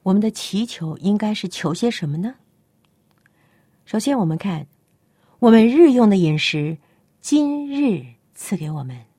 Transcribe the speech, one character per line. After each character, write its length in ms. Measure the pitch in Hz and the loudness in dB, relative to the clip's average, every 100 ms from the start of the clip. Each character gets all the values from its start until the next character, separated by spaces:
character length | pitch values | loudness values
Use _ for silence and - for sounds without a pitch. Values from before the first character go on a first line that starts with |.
我 120 | 196 | 0
们 80 | 208 | 0
的 100 | 220 | 0
祈 340 | 220 - 196 | -6 -8 -6
求 320 | 240 - 160 151 | -6 -8 -10 -6
应 180 | 180 208 | -2 -2
该 160 | 214 | -2
是 160 | 214 180 | -6 -8
求 240 | - 160 | -6 -6
些 180 | - 240 | -2 -4
什 160 | - 151 | -2 -6
么 80 | 151 | -6
呢？ 180 | 214 269 _ _ _ _ _ _ _ _ _ _ _ _ _ _ | -8 -10 _ _ _ _ _ _ _ _ _ _ _ _ _ _
首 140 | _ 220 | _ -4
先 180 | 277 269 | -2 0
我 60 | |
们 140 | 165 160 | -2 -2
看 280 | 202 160 143 _ _ _ _ _ _ _ | -6 -8 -12 _ _ _ _ _ _ _
，“我 120 | 240 | 6
们 160 | 226 226 | 6 6
日 240 | 277 330 | 6 6
用 180 | 247 220 | 6 4
的 60 | |
饮 240 | 196 160 156 | 4 2 0
食， 380 | - 156 151 160 _ _ _ _ | -2 -4 -6 -8 _ _ _ _
今 480 | - 294 294 294 285 | 0 0 0 -4 -6
日 380 | 277 277 170 127 117 _ | -2 0 -2 -8 _ _
赐 220 | - - | -20 -8
给 160 | 175 151 | -6 -6
我 100 | 151 | -8
们。” 140 | 127 123 113 | -10 -14 -20